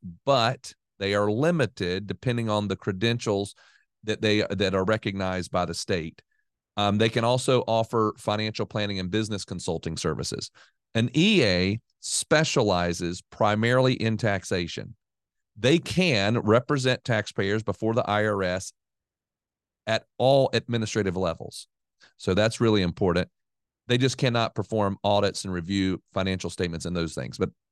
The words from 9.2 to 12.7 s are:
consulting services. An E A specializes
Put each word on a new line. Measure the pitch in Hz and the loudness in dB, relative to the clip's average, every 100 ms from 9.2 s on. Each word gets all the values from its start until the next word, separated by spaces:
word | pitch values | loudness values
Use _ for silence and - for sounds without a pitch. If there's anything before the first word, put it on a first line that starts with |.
| 107 101 - | -2 -6 -8
consulting | 90 - 82 80 80 | -8 -6 -6 -6 -4
services. | 85 76 - - - _ - _ _ | -4 -4 -6 -8 -10 _ -20 _ _
An | 110 123 147 | -2 0 2
E | 196 196 | 4 4
A | 110 87 92 113 _ _ | 4 2 0 -2 _ _
specializes | - - - 156 156 143 104 | -8 -6 2 2 4 2 2